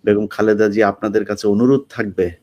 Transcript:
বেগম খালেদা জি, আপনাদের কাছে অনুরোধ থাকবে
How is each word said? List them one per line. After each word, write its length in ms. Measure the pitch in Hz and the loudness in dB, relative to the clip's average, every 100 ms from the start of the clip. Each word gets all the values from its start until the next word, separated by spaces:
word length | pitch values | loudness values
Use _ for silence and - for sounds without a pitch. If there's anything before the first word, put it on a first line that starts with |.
বেগম 220 | 104 104 104 | 2 0 0
খালেদা 420 | - 107 107 107 | -2 0 2 2
জি, 140 | 101 | 2
আপনাদের 420 | 104 101 107 107 | 0 0 -4 -2
কাছে 240 | 101 104 104 | -4 -4 0
অনুরোধ 320 | 101 123 135 - | 2 2 2 -2
থাকবে 420 | - 104 92 87 85 | -8 -6 -4 -4 -6